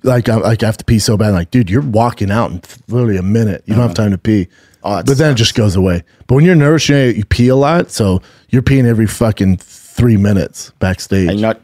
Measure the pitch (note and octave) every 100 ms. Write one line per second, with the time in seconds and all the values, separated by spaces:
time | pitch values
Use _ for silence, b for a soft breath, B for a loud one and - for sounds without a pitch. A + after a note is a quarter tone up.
0 | B2+ B2 A#2 A2 F#2+ A2+ A2 A2 - A#2
1 | - G#2+ G#2+ F#2 F2 B2+ F#2 A2 C#3+ A2
2 | A#2 - G2 G#2+ F2+ F2+ - - - A#2+
3 | A#2 F#2+ F#2+ A2+ A2 F2 - G#2 A#2 F2
4 | G#2+ F#2 - G#2+ E2+ b b b - G2
5 | E2+ C3+ D#3 B2 A2 - G#2+ F#2 F#2 E2+
6 | - b b C3 E3+ E3+ C#3+ D#3+ - C#3+
7 | B2+ G#2 G#2 - B2 C3 C#3 E3+ F3+ -
8 | G2+ F#2 b b b C3 B2+ C3+ A#2+ A2
9 | G#2+ - A2+ - F#2+ F#2 - - - -
10 | A#2+ G#2 G2+ G2 - - - - F#2+ F#2
11 | - G2 F2 G2+ A2 A2